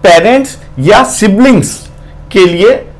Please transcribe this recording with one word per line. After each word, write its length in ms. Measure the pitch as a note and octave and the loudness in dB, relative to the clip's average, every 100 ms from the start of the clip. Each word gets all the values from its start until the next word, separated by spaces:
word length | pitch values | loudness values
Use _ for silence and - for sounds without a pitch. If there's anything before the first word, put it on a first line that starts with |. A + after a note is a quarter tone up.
parents 560 | G3 E3+ F#3+ C4+ C4+ - - - | 4 2 2 -2 -4 -12 -18 -6
या 240 | C#3+ A3+ | 0 0
siblings 840 | - - G#3+ G3 C4 A3 C#3+ - - - - - - | 0 -2 -2 2 2 2 -2 -10 -20 -20 -20 -20 -6
के 140 | G3+ F3+ | -2 0
लिए 380 | E3+ G#3 C4 - | 2 0 0 -6